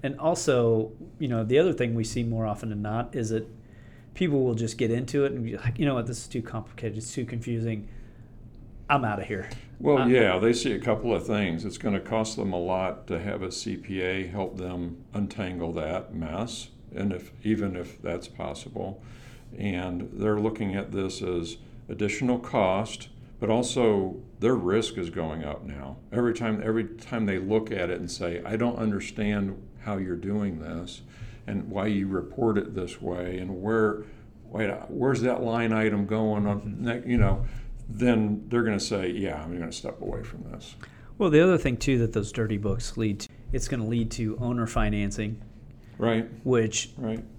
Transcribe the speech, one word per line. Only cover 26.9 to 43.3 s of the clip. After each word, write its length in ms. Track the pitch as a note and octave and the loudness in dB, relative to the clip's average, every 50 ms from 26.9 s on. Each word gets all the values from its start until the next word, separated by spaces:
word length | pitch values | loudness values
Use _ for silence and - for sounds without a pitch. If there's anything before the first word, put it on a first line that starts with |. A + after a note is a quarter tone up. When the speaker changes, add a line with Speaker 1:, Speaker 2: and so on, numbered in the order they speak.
| - - - - B2+ A#2 A2 | -8 -14 -10 -6 -2 0 0
Speaker 2:
they 120 | G2+ F#2+ F2+ | 2 0 0
look 340 | F#2 G2 G#2+ A2 A2 - | 0 2 2 2 2 0
at 160 | A2 F#2+ F2+ F2 | -2 -2 0 0
it 120 | F2+ - | -2 -4
and 100 | E2+ E2 | -4 -8
say, 320 | - - - E2+ E2+ F2 - | -6 -4 -4 -2 -2 -4 -4
"I 120 | - G#2+ | -4 -2
don't 200 | A2 A#2+ A#2+ A#2+ | 0 0 0 0
understand 800 | - A2 A2 G2+ G2 - - - - G#2+ G#2 G#2 G2+ G2 F#2+ F#2+ - - - - - | 0 0 0 0 0 -4 -6 -4 -2 0 0 2 2 0 -2 -4 -8 -12 -16 -18 -12
how 180 | - G#2+ G#2 G2 | -6 -4 -4 -4
you're 180 | F#2+ F#2 F2 | -2 -4 -4
doing 440 | E2+ F2+ G2 G2+ G#2+ G2+ G2 F2 D#2 | -4 -2 -2 -2 0 0 -2 -4 -4
this 420 | D#2 D#2+ E2+ E2+ F2 F2+ - - - - - - - - - - - | -6 -6 -6 -6 -8 -8 -12 -14 -16 -18 -16 -14 -14 -14 -14 -14 -10
and 220 | - G2 G2 - - | -4 -4 -4 -4 -4
why 180 | G2 G2 G2 | -4 -2 0
you 220 | G#2+ G#2 G2 G2 F#2+ | 2 2 2 0 0
report 480 | F#2+ F2+ E2 - - C#3+ B2 A2+ G#2 | 0 -2 -2 -4 -2 2 4 4 4
it 180 | G2+ F#2+ - - | 4 2 0 -4
this 280 | G2 F2+ E2+ - - | -6 -6 -6 -8 -6
way 360 | - - F2+ F2 F2+ F2+ F#2 F#2 | -6 -4 -4 -2 -4 -4 -4 -4
and 220 | F#2 F#2 G2 F2+ | -4 -6 -6 -4
where, 440 | F#2 G#2+ A2+ A2+ A2 G#2+ G#2 - - - - - - - - - - | -2 2 4 4 4 4 2 0 -6 -12 -16 -18 -18 -20 -20 -20 -18
wait, 240 | - - G#2 A2 F#2+ - - - - | -8 -4 -2 0 0 -2 -4 -8 -8
where's 320 | - - B2 C3+ C3+ - | -2 2 2 4 4 4
that 220 | A2+ B2+ B2 - | 4 2 2 2
line 300 | B2+ A#2 A2+ A#2 A#2 A2+ | 0 0 0 2 2 4
item 340 | A2+ A2 A2 G#2+ G2+ G#2 G2+ | 4 4 4 4 4 2 2
going 400 | F#2+ G#2+ G#2+ A2 G#2+ G#2+ G#2 G2+ | 2 2 2 2 2 2 2 2
on?" 140 | G#2 G2+ G2+ | 2 2 0
Speaker 1:
Mm-hmm. 220 | - G#2+ G#2 - A#2+ | -2 -4 -6 -2 -2
Speaker 2:
ne-, 180 | A#2 A#2 A#2+ - B2+ | -2 -2 -2 0 2
you 60 | A#2+ A#2 | 6 6
know, 260 | G#2+ - A#2 - - - - - - - - - - - | 8 6 6 4 2 -2 -2 -6 -8 -8 -10 -10 -10 -8
then 580 | G#2+ G#2 A#2+ B2 A#2+ A2 G#2+ G#2 G#2 G2+ - - | -2 2 4 6 6 6 4 2 0 -2 -2 0
they're 140 | A#2+ A#2+ A2+ | 2 4 4
gonna 160 | A2 G#2 G2 | 4 2 0
say, 300 | - - A2+ G2 F#2 F2+ | 0 0 0 0 0 0
"Yeah, 300 | F2 G2 G2 F#2 D2+ D2+ | 0 0 -2 -2 -2 -4
I'm 140 | D#2 D#2+ F2 | -6 -6 -6
gonna 140 | F2+ E2 E2 | -6 -6 -6
step 300 | D#2+ - - - - - | -8 -8 -8 -8 -8 -6
away 200 | - G1+ - - - | -6 -6 -6 -6 -6
from 180 | - - - - - | -8 -10 -10 -10 -10
this." 240 | - - - - - - - - - - - - - - | -10 -12 -12 -16 -16 -16 -18 -18 -18 -20 -18 -18 -2 2
Speaker 1:
Well, 120 | G#3+ F3 | 4 8
the 100 | D3+ D3+ | 8 10
other 180 | E3+ F#3 F3+ D#3+ | 10 10 8 6
thing, 180 | - C#3+ A#2+ | 4 2 0
too, 220 | A2+ - C#3+ C3 A#2+ | 2 2 4 4 4
that 140 | A#2 A2+ | 4 4
those 200 | A2+ A2 G2 - | 2 0 -2 -2
dirty 240 | - B2+ A2+ G#2+ A2 | 0 -2 0 0 0
books 400 | G2+ G#2 G2+ G2 A#2+ - - - | 0 2 0 0 0 -2 -4 -2
lead 240 | A#2 A2+ G#2+ G2+ - | 0 0 0 0 -2
to, 80 | - - | -6 -12